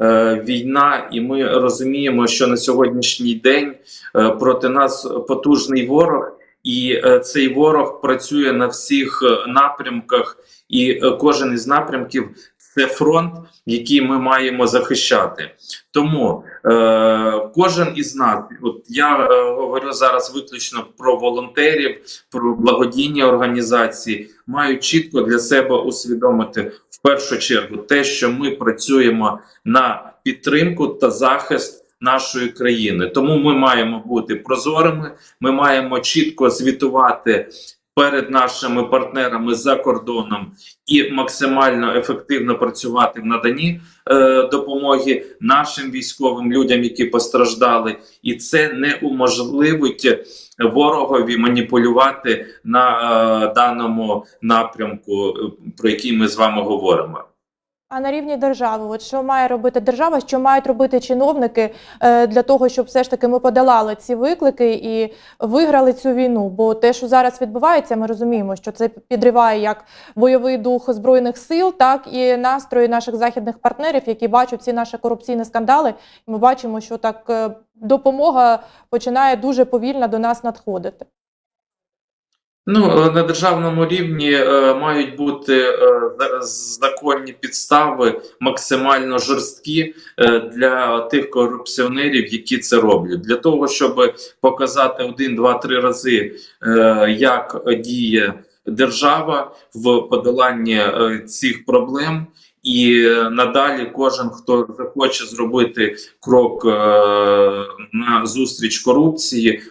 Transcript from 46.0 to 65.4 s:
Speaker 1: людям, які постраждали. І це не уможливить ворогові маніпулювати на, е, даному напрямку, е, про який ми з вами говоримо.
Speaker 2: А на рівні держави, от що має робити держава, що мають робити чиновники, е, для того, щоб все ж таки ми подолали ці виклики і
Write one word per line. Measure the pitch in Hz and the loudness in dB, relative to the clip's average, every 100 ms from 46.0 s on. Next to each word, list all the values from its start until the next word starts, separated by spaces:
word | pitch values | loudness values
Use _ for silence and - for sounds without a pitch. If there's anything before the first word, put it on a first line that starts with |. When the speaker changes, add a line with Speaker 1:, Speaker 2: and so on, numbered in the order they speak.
| 117 - 131 120 120 | -10 -4 -2 -2 -2
Speaker 1:
людям, | 127 120 123 | 0 2 2
які | 120 - | 0 -2
постраждали. | 117 117 - 127 120 113 123 117 110 104 - _ | 0 0 0 0 0 2 2 2 0 -6 -14 _
І | 120 | -8
це | 120 - 160 156 | -8 -2 0 0
не | 123 143 143 | -2 -4 -4
уможливить | 147 131 127 120 120 143 151 156 135 - 131 107 - - - - 117 | -4 0 0 0 -4 0 0 2 -2 0 0 0 -4 -20 -20 -2 0
ворогові | 120 147 151 135 135 117 117 | 2 2 2 0 0 0 0
маніпулювати | 120 120 113 123 120 120 135 135 123 107 - - | 0 0 0 2 2 4 2 0 -4 -4 -4 -16
на, | 113 120 123 117 117 113 113 110 | -2 2 4 2 2 2 2 2
е, | 107 | 0
даному | 120 123 117 117 113 110 104 - _ | 2 2 0 -4 -4 -2 -4 -6 _
напрямку, | 113 113 113 - 110 104 - 101 98 | 0 2 0 -6 -10 -10 -6 -4 -2
е, | - 107 - - - | -4 -8 -10 -18 -4
про | 110 | -2
який | 107 127 | -2 -2
ми | 113 107 | 0 0
з | 110 | 2
вами | 110 107 | 0 2
говоримо. | 101 98 95 82 78 73 - _ _ _ _ _ _ | -2 -2 0 0 0 -10 -16 _ _ _ _ _ _
Speaker 2:
А | 262 | -8
на | 269 | -6
рівні | 294 294 277 | -6 -6 -4
держави, | 269 269 240 220 214 | -2 -2 -4 -4 -8
от | 220 | -10
що | - 269 | -8 -6
має | 262 262 254 | -2 0 0
робити | 247 247 247 | 0 -2 0
держава, | 214 240 320 302 | -2 0 0 0
що | 262 262 | -2 0
мають | 262 269 269 | 2 2 2
робити | 233 262 254 | 0 2 0
чиновники, | 247 254 277 302 233 226 220 220 - - | 0 0 2 2 0 0 -2 -4 -20 0
е, | 240 240 240 | 4 4 4
для | 220 | 2
того, | 247 277 254 | 4 4 2
щоб | 254 240 | 0 -2
все | 262 | -2
ж | 254 | -2
таки | 254 240 | -2 0
ми | 247 | 2
подолали | 247 233 254 240 214 | 2 4 4 4 2
ці | 214 - | -4 -6
виклики | 240 269 349 277 262 240 | -2 -2 0 0 2 0
і | 226 226 220 220 220 - _ | 0 -4 -4 -4 -6 -20 _